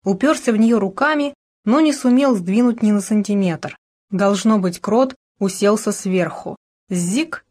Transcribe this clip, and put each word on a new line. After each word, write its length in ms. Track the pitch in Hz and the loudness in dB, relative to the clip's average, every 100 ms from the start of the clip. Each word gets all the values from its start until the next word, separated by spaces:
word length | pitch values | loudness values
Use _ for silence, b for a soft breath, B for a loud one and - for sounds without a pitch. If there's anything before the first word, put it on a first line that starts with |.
уперся 480 | - 190 277 311 - | -4 0 0 0 0
в 40 | 214 | 2
нее 220 | 226 233 | 2 2
руками, 560 | 196 190 285 302 285 - _ _ | 0 -2 -2 0 -2 -6 _ _
но 160 | - 262 | 0 2
не 120 | 311 | 2
сумел 420 | 285 254 247 277 | 2 2 4 4
сдвинуть 480 | 226 175 202 240 233 | 0 0 2 2 2
ни 80 | 214 | 2
на 100 | 208 | 0
сантиметр. 760 | 190 214 202 202 190 160 - - _ _ _ | 0 -2 0 0 0 -2 -8 -14 _ _ _
Должно 480 | 190 202 202 220 214 | 0 0 2 2 2
быть, 220 | 185 175 | 0 -4
Крот 340 | - 220 262 - _ _ | -2 0 0 -2 _ _
уселся 540 | 196 190 202 220 220 | -6 0 0 0 -2
сверху. 640 | 202 196 185 165 - - 147 _ _ _ | -6 -2 -2 -2 -6 -14 -16 _ _ _
«Зик, 560 | 180 175 220 320 - _ | -4 -2 -2 -2 -8 _